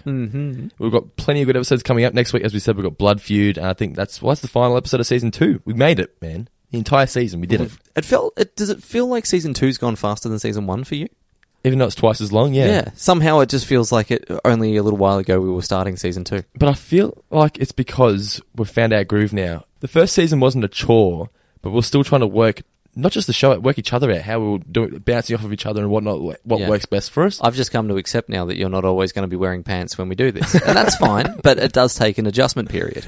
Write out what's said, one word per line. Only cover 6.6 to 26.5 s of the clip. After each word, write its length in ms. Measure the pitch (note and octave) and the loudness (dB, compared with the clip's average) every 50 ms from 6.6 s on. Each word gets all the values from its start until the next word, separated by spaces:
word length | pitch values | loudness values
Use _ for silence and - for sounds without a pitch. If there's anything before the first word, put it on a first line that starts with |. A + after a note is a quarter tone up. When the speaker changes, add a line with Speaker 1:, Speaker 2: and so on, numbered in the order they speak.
| _ - | _ -10
Speaker 2:
The 80 | B2 A#2 | -8 -6
entire 280 | G#2+ - C#3+ C#3 C3+ | -2 2 2 2 2
season, 320 | - - B2+ A#2+ G2+ F2+ E2+ | 2 0 -2 -2 -2 -4 -6
we 80 | F2 | -2
did 140 | F2 A2+ A2+ | -2 0 -2
it. 100 | B2 A2 - - _ _ - | -2 -4 -8 -18 _ _ -6
Speaker 1:
It 80 | - - | -6 0
felt, 300 | - B3+ - B4 A4 - | 0 0 0 0 -2 -2
it, 200 | - G#3 - - | -2 -4 -4 -2
does 120 | - G#3 G3 | -6 -4 -4
it 140 | G#3 - - | -6 -8 -8
feel 240 | - - A#3 B3 | -6 -4 -2 -2
like 180 | B3+ B3 A#3 - | -2 -2 -4 -2
season 280 | - F#3+ F3+ D#3+ D#3 B2+ | 0 -2 0 -2 -2 -2
two's 240 | - C3+ C3+ B2+ | 0 0 0 0
gone 180 | - B2 A#2+ A2 | 0 -2 -4 -2
faster 320 | - - G#2 G#2 - - | -2 -2 -4 -4 -4 -6
than 100 | A#2 A2 | -6 -6
season 300 | G#2 - A2 G2+ G#2+ G2+ | -4 -4 -4 -4 -4 -4
one 160 | F#2+ F#2 A#2 C3 | -4 -4 -6 -6
for 120 | - D3+ | -8 -8
you? 120 | C#3+ E3 - _ _ _ _ _ _ _ _ _ _ - | -8 -8 -10 _ _ _ _ _ _ _ _ _ _ 0
Speaker 2:
Even 160 | C3 C3 C3 | 0 2 2
though 60 | B2+ | 2
it's 100 | G#2 - | 0 0
twice 240 | - - A2 A2 - | 2 2 2 2 2
as 120 | G#2+ G2 G2+ | -2 0 2
long, 200 | A2 C3 D3 C3 | 2 2 2 2
yeah. 120 | C3+ C3 | 2 2
Speaker 1:
Yeah, 220 | G3 G#3+ E3+ - - - | 4 2 2 0 -4 -8
somehow 440 | - - F#3 F3+ E3 D#3 D#3 D#3 D3 | -2 2 2 4 4 4 4 6 4
it 80 | C3+ A2+ | 4 4
just 180 | C#3 B2+ - | 2 -4 0
feels 240 | - C3+ B2 A2+ - | 2 2 2 2 2
like 180 | B2 A2+ G#2+ - | 2 0 2 0
it, 180 | A#2+ - - - F2+ - - | -2 -4 -4 -6 -6 0 2
only 320 | B2+ A#2 A2+ A2 A2 G#2+ | 2 2 4 2 2 2
a 60 | G#2 G2+ | 2 2
little 140 | G#2+ G#2 | 2 2
while 220 | G2 G2 G2 G2 G2 | 4 4 2 2 2
ago 200 | F#2+ - F#2 F#2+ | 2 2 0 2
we 100 | F#2 F#2 | 2 0
were 120 | F2+ F2+ | -2 -4
starting 340 | F2+ - G2 F#2 F#2+ G2 F2+ | -2 -2 -2 -2 -2 -2 -4
season 280 | - - F2+ F2 F2+ F2 | -4 -6 -6 -6 -6 -6
two. 180 | - G2+ G2 - _ - | -6 -6 -8 -8 _ -2
Speaker 2:
But 100 | B2+ D3 C#3+ | 2 2 2
I 40 | C#3 | 2
feel 500 | - - - E3 F#3 G3+ - - _ _ - | 0 -2 2 2 2 2 2 -2 _ _ -2
like 280 | - D#3 D3+ D3+ - - | 2 2 2 2 2 -2
it's 120 | C3+ - | -6 -4
because 680 | - - B2 - - C3 B2+ A2+ G2+ G2 G2+ G2+ - - - _ - | -2 -4 -6 -2 2 4 4 4 4 2 -2 -6 -8 -10 -12 _ -6
we've 140 | A#2+ G#2+ - | -6 -6 -2
found 220 | - A#2 A#2 A2+ A2 | 0 0 2 2 2
our 100 | G#2 G2 | 2 0
groove 260 | - G#2 G#2 G#2+ G2 | 2 2 2 2 0
now. 320 | G#2 G2 F#2 F2 E2 D#2 - _ _ - | 0 -2 -4 -4 -6 -8 -12 _ _ -12
The 60 | - | -8
first 260 | - - D#3+ F3 F#3 - | 0 4 4 4 4 4
season 260 | - E3+ D#3+ D#3 C3+ | 2 2 4 4 4
wasn't 240 | C3 C3 B2 B2+ G#2+ | 2 2 2 0 -2
a 40 | |
chore, 640 | G2 - - - - A#2 A2+ G#2 F2+ E2+ D#2+ E2+ - _ _ _ _ _ _ - | -2 -4 -4 2 4 6 6 6 4 0 -4 -8 -12 _ _ _ _ _ _ -8
but 80 | G2 | -2
we're 100 | G2+ A#2+ | -2 -2
still 220 | A2+ - - C#3+ C3+ | 0 2 2 2 2
trying 180 | - C#3+ C3+ | 4 2 2
to 60 | A#2 | 2
work, 340 | G2+ G2 A2 A2+ A2 - - - _ _ _ _ _ - | 2 2 2 2 2 2 -2 -10 _ _ _ _ _ -8
not 160 | - C#3 F#3 | -2 -2 -2
just 140 | - A3 F#3+ | 0 0 -2
the 60 | - A#2 | -2 0
show, 240 | - C3+ C3+ B2 F2+ | 2 4 4 4 4
work 180 | A2 C3 C#3+ A#2+ | 0 -2 -2 -2
each 140 | G#2 - A#2+ | -4 -4 -2
other 180 | B2 C#3+ A#2+ | 0 0 0
out, 100 | F#2+ E2 | 0 -2
how 180 | F#2 G#2 A2+ A#2 | -2 -4 -4 -2
we'll 180 | G#2+ G#2 G#2 F#2 | -2 -2 -2 -4
do 240 | D#2+ - F2 A#2 A2+ | -6 -4 -2 -2 -2
it, 220 | - - - - | -2 -6 -6 -2
bouncing 300 | B2 A#2+ A#2+ - - A#2 | -2 -2 -2 -2 -4 -6
off 80 | A2 A2 | -6 -4
of 80 | G#2 G#2 | -6 -8
each 120 | - - | -6 -6
other 160 | G#2+ G#2+ G#2 | -6 -4 -2
and 80 | G#2 G2+ | -2 0
whatnot, 260 | G#2 A2 G#2 G#2+ F#2+ D2 | 0 0 0 -2 -4 -4
wh-, 260 | D#2+ E2 - - - | -6 -8 -10 -8 -4
what 120 | A2+ | -2